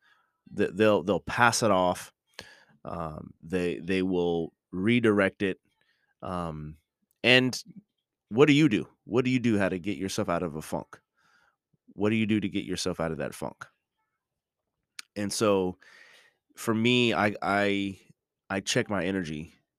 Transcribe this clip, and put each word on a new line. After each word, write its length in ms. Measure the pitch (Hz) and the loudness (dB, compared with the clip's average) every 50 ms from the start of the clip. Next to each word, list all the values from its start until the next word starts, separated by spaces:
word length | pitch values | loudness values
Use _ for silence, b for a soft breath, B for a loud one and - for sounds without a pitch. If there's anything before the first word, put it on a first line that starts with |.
| _ _ _ _ _ _ _ _ _ - - | _ _ _ _ _ _ _ _ _ -10 -6
th-, 180 | - 101 - - | -4 -4 -2 0
they'll, 280 | 92 110 107 104 92 78 | 2 4 4 4 4 2
they'll 180 | 98 95 82 | 0 -2 -2
pass 420 | - - - - 120 143 - - 123 | -2 -4 0 2 2 4 4 2 2
it 80 | 107 | 2
off. 420 | 98 92 90 90 90 - - - _ _ _ _ B B B B B B B B B B B | 4 4 4 2 2 -2 -4 -16 _ _ _ _ B B B B B B B B B B B
Um, 480 | - - 87 82 78 78 - - - - _ - | -12 -10 -8 -8 -10 -10 -12 -14 -18 -20 _ -12
they, 360 | 82 90 90 90 87 76 - | -6 -4 -2 -2 -2 -4 -4
they 240 | 78 85 98 95 92 | -4 -2 -2 0 0
will 500 | 95 92 90 87 87 85 85 82 - - _ _ _ | 0 0 0 0 0 0 -2 -2 -4 -8 _ _ _
redirect 720 | - 90 95 110 120 123 113 110 104 101 98 95 - - | -6 -2 0 2 2 4 4 4 4 4 2 2 0 -2
it. 180 | 101 95 90 - _ _ _ _ _ _ _ _ _ _ _ _ - | -4 -4 -4 -6 _ _ _ _ _ _ _ _ _ _ _ _ -12
Um, 540 | 92 92 90 87 82 78 76 76 73 80 - _ _ _ _ _ _ _ _ - | -8 -8 -6 -6 -6 -8 -10 -12 -14 -16 -18 _ _ _ _ _ _ _ _ 2
and 340 | 117 123 127 127 127 - - - - - - - _ _ _ _ _ _ _ _ - | 4 6 6 4 2 -2 -6 -12 -16 -20 -20 -20 _ _ _ _ _ _ _ _ -4
what 180 | 104 117 151 | 2 4 6
do 60 | 151 139 | 6 6
you 160 | 143 160 143 | 6 4 4
do? 200 | 107 87 67 - _ _ _ | 2 0 -4 -6 _ _ _
What 200 | - 95 123 131 | -2 0 0 2
do 60 | 127 | 2
you 80 | 131 127 | 0 0
do 200 | 113 120 107 101 | 2 2 2 2
how 100 | 98 92 | 2 0
to 100 | 92 92 | -2 -4
get 180 | 80 101 98 - | -4 -6 -6 -4
yourself 300 | 95 95 - - 101 92 | -6 -6 -4 -4 -2 -2
out 140 | 87 82 90 | -2 -2 -2
of 140 | 82 73 | -4 -6
a 60 | 78 78 | -8 -10
funk? 360 | - - 76 - - - - _ _ _ _ _ _ _ _ _ _ _ _ _ _ _ _ _ - - | -8 -8 -8 -8 -10 -16 -20 _ _ _ _ _ _ _ _ _ _ _ _ _ _ _ _ _ -18 -8
What 160 | - 101 104 | -4 -2 0
do 60 | 113 | 0
you 100 | 110 110 | 0 2
do 140 | 104 110 107 | 2 0 0
to 80 | 92 98 | 0 -2
get 160 | 82 98 53 | -4 -6 -6
yourself 360 | 55 90 - - 92 85 - | -6 -6 -6 -4 -4 -4 -4
out 120 | 82 82 80 | -4 -4 -4
of 60 | 71 | -6
that 160 | 71 60 - | -6 -8 -8
funk? 320 | - - - - - - - _ _ _ _ _ _ _ _ _ _ _ _ _ _ _ _ _ _ _ _ _ _ _ _ _ - - _ - | -10 -10 -10 -10 -12 -18 -20 _ _ _ _ _ _ _ _ _ _ _ _ _ _ _ _ _ _ _ _ _ _ _ _ _ -20 -20 _ -8
And 180 | 104 104 98 - | -6 -6 -4 -2
so 460 | - 120 104 101 95 92 92 92 - b b b b b b b b b b b b b _ _ | 0 2 4 4 4 2 0 -4 -6 b b b b b b b b b b b b b _ _
for 180 | - - 117 110 | -8 -4 -2 0
me, 400 | 110 113 120 123 123 120 117 95 | 0 2 2 4 4 4 2 2
I, 200 | 78 101 107 101 - - | 2 0 0 -2 -2 -2
I, 560 | 92 98 101 101 101 101 101 98 98 98 - _ - - _ _ _ _ _ _ - | 0 2 2 2 2 0 0 -2 -4 -6 -10 _ -20 -20 _ _ _ _ _ _ -6
I 100 | 98 98 | -6 -4
check 300 | 98 - - 127 113 - | -4 -2 -2 -2 -2 -2
my 140 | 107 95 82 | -2 -2 -2
energy 500 | 92 98 95 87 76 78 76 80 - - _ _ _ _ | -2 -2 -2 -4 -6 -8 -10 -10 -14 -18 _ _ _ _